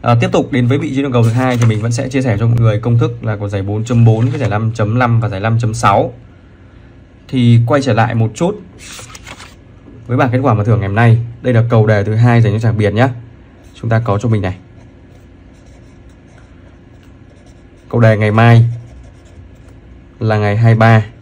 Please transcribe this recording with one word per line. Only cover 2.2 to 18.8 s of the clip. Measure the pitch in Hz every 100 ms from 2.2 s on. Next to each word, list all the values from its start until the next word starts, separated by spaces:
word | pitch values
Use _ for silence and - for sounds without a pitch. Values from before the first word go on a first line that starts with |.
sẻ | 127 113
cho | 117
mọi | 117
người | 117 104
công | 120 117
thức | 156 -
là | 110 101
của | 101
giải | 101
bốn | 95 107
chấm | 113 120
bốn | 113 110 131
với | 151
giải | 123
năm | 104 113
chấm | - 104 120
năm | 123 117
và | 107
giải | 95
năm | 107 113
chấm | 117
sáu. | - 104 101 - - - - - - - - - - - - -
Thì | 131 120 117 117
quay | 147
trở | 135
lại | 113 110
một | 117 110
chút | - 175 208 - - - - - - - - - - - - - - -
với | 123
bảng | 135
kết | 127
quả | 135
mở | 107
thưởng | 101 107
ngày | 95
hôm | 104
nay. | 117 117 - -
Đây | 127
là | 117 117
cầu | 117 107
đề | 107
thứ | 98
hai | 110 120 117
dành | 110
cho | 113
chàng | 113 101
Biệt | 104
nhá. | 104 135 - - - - - -
Chúng | - 113
ta | 113
có | 113 101
cho | 120
mình | 110
này. | 95 90 - - - - - - - - - - - - - - - - - - - - - - - - - - - - - - - - -
Cầu | -
đề | 113 107
ngày | 107
mai | 110 117 117 117 -